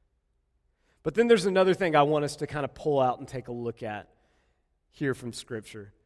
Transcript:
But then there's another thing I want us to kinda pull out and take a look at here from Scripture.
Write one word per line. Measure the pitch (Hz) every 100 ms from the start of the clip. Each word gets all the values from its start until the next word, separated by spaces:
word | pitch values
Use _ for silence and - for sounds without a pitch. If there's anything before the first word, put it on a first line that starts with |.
| _ _ _ _ _ _ _ _ _ _
But | 156
then | 151 233
there's | 226 190
another | 190 185
thing | 180 185
I | 151
want | 143 151
us | 147 -
to | 143
kinda | 147 135
pull | - 156 139
out | 127 120
and | 135
take | 131 120
a |
look | 120 117 117
at | 117 104 - _ _ _ _ _ _ _ _
here | - 143
from | 123 120
Scripture. | 113 - 117 104 110 101 _